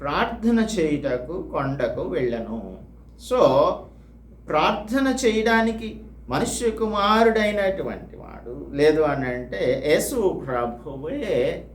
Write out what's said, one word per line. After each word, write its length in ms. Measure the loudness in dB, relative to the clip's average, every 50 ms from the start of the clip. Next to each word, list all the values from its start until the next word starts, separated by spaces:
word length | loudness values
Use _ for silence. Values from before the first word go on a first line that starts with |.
ప్రార్థన 600 | -6 -4 -2 0 0 -2 -2 -2 2 2 4 4
చేయుటకు 800 | 2 0 0 0 0 2 0 0 0 -2 -2 -2 -4 -6 -8 -8
కొండకు 600 | -8 -6 -4 -2 -2 -2 -2 -2 -2 -2 -2 -4
వెళ్ళను. 840 | -4 -4 -2 -2 0 0 -2 -4 -4 -6 -8 -8 -8 -10 -12 -14 -16 -18 -20 -20 -20 -20 -20 -18 -6 -2
So, 380 | 4 4 6 6 6 6 4 4 2 -2 -8 -14 -20 -20 -20 -20 -20 -20 -20 -20 -20 -14 -6 0
ప్రార్థన 680 | 2 2 4 2 2 0 -4 -2 0 2 2 2 0 2 2
చేయడానికి 760 | 2 2 4 4 4 4 4 4 2 0 -4 -8 -10 -10 -12 -16 -18 -18 -16 -6 -4
మనుష్య 420 | -2 0 0 0 -2 -2 -2 -2
కుమారుడైనటువంటి 1500 | 0 0 -2 -2 0 2 2 4 4 6 6 4 4 4 2 0 0 0 0 0 -2 -2 -4 -6 -8 -10 -12 -16 -18
వాడు 540 | -18 -18 -18 -18 -16 -14 -12 -12 -12 -12 -8
లేదు 280 | 0 4 4 4 6 4
అని 240 | 2 2 0 -2 -2
అంటే, 560 | -4 -4 -6 -6 -8 -6 -2 0 0 0 0 2
యేసు 560 | 2 2 2 2 0 -2 0 0 0 0 -2 -4
ప్రభువే 1160 | -4 -2 -2 -2 -4 -6 -8 -12 -12 -12 -10 -8 -8 -6 -6 -4 -2 0 0 0 0 -2 -6 -10 -14